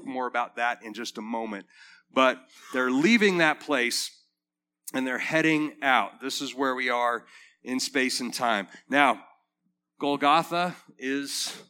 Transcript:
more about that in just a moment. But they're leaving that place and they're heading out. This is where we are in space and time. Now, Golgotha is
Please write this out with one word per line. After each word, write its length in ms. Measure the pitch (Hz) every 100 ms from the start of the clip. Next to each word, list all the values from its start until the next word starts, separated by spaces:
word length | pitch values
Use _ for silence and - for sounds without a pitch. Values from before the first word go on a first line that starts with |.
more 240 | 135 127 123
about 300 | 120 120 120
that 260 | 120 120
in 100 | 113
just 240 | 104 117 117
a 40 |
moment. 460 | 107 117 113 101 - - - - _
But 260 | 135 131 127 - - -
they're 180 | 127 127
leaving 460 | 131 180 233 208 175
that 220 | 156 143
place 520 | - 135 120 - - - _ _ _ _ _ _ -
and 140 | 131 131
they're 120 | 120
heading 540 | 127 160 160 151 151 -
out. 400 | 139 123 101 -
This 200 | 131 -
is 120 | 135
where 220 | 123 135 127
we 140 | 127
are 340 | 120 120 113 - - - _
in 160 | 120 127
space 400 | - 139 127 -
and 140 | 120
time. 340 | - 120 104 90 - -
Now, 320 | 139 139 - - _ _ _ _ _ _ -
Golgotha 760 | 143 143 143 160 160 170 175 - - -
is 580 | 131 139 139 - - -